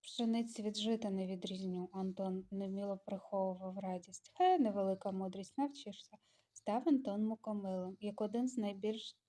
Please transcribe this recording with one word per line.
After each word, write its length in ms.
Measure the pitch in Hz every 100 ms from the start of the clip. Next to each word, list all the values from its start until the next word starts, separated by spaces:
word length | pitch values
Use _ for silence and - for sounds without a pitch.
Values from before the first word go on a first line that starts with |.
пшениці 600 | - - 233 226 226 -
від 140 | 214 208
жита 320 | 214 226 214
не 180 | 190 185
відрізню», 640 | 185 180 185 190 180 180
Антон 540 | 190 190 185 190 185 185
невміло 460 | 196 196 196 202 196
приховував 840 | - 196 - 196 190 185 185 185
радість. 520 | 190 180 180 185 - -
«Хе, 220 | 370 370
невелика 520 | 233 202 190 190 196
мудрість, 460 | 190 190 196 190 -
навчишся», 600 | 277 285 208 202 - - _ _ _
став 300 | - - 220 330
Антон 400 | 269 233 202 220
мукомилом, 720 | 226 - 208 196 185 185 190
як 220 | 208 208
один 260 | 214 233 254
з 100 | 247
найбільш 600 | 208 196 214 226 - -